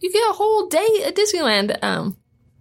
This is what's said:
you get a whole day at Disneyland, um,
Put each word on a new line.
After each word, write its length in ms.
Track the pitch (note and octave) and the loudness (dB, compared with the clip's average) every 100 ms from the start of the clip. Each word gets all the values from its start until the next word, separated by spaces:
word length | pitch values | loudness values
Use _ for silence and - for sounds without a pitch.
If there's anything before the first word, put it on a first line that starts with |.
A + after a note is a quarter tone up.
you 100 | F4+ | -2
get 180 | G4+ A4+ | 0 0
a 40 | |
whole 340 | - G#4+ G#4+ - | 0 2 2 2
day 360 | D#4+ A4 G#4 D#4+ | 0 2 0 -2
at 100 | F4 | 0
Disneyland, 640 | G#4 F4 C4+ G#3 G#3 - | 0 0 0 0 0 -2
um, 340 | G3+ F3 F#3+ - _ _ _ _ | -2 -2 -4 -8 _ _ _ _